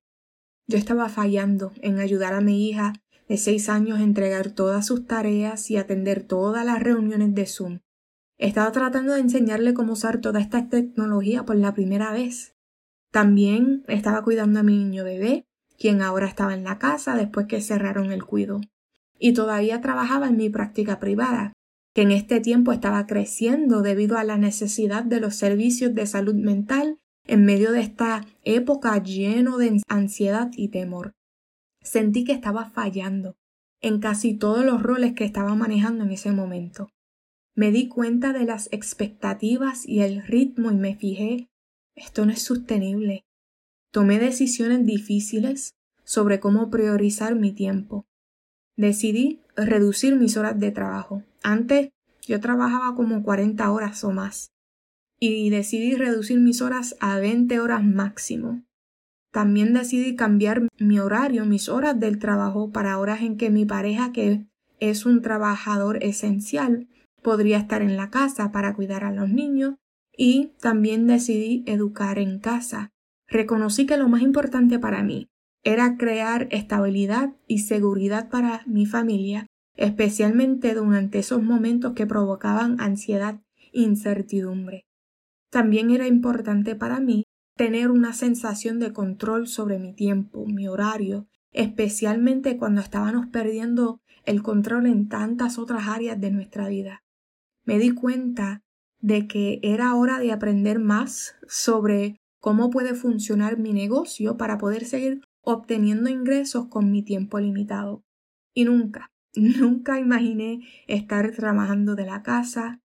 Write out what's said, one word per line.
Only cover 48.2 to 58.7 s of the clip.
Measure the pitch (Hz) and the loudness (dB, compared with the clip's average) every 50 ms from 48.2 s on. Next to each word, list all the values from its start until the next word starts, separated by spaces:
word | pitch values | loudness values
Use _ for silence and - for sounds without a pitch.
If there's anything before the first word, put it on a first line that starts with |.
| _ _ _ _ _ _ _ _ _ _ _ - | _ _ _ _ _ _ _ _ _ _ _ 0
Decidí | 208 208 202 208 - 220 208 233 262 294 311 - _ _ _ - | 2 2 2 2 0 0 0 2 0 0 0 -4 _ _ _ -4
reducir | 214 220 220 208 202 202 202 - - 269 269 | 0 2 4 4 4 4 2 2 2 2 4
mis | 262 240 208 214 214 | 4 4 2 2 0
horas | 214 214 220 208 | -2 -2 -2 -2
de | 208 202 | -2 -2
trabajo. | 208 208 196 196 190 196 190 - 196 202 202 - _ _ - | -2 -4 -6 -6 -6 -8 -8 -8 -10 -12 -12 -14 _ _ -2
Antes | 208 208 226 240 240 277 285 285 277 - _ _ _ _ _ - | 0 0 0 2 2 2 2 2 0 -6 _ _ _ _ _ -6
yo | - 208 202 | -4 -4 -4
trabajaba | 214 240 247 247 247 247 240 254 254 247 247 | 0 0 0 2 2 2 0 0 -2 -2 -2
como | 247 240 220 226 208 208 | 0 0 0 0 -2 0
cuarenta | 214 202 196 202 214 214 208 220 202 | 0 0 2 2 0 0 0 0 0
horas | 202 220 214 208 208 - - | 0 0 -2 -4 -6 -6 -4
o | 202 | -4
más | 190 190 196 202 - - - - _ _ _ _ _ _ _ _ _ _ _ _ _ _ | -4 -4 -6 -8 -10 -12 -16 -16 _ _ _ _ _ _ _ _ _ _ _ _ _ _
y | 240 220 220 220 214 208 | 0 0 0 2 2 2
decidí | 208 202 202 - - 226 226 247 269 | 2 0 0 -2 -2 -2 0 0 0
reducir | 254 262 240 233 220 208 - 247 247 | 0 0 0 0 -2 0 0 4 6
mis | 240 240 240 247 | 6 6 4 2
horas | 247 254 254 254 247 - - - | -2 -2 -2 -4 -6 -8 -8 -4
a | 214 202 196 196 | -2 -2 0 0
veinte | 196 208 233 240 247 240 247 233 | 0 0 2 2 2 2 2 0
horas | 233 233 233 220 208 | 0 0 0 2 2
máximo. | 208 190 196 196 202 208 - - - - - 233 233 240 247 - _ | 4 4 2 0 -2 -6 -8 -10 -8 -6 -6 -6 -6 -8 -8 -10 _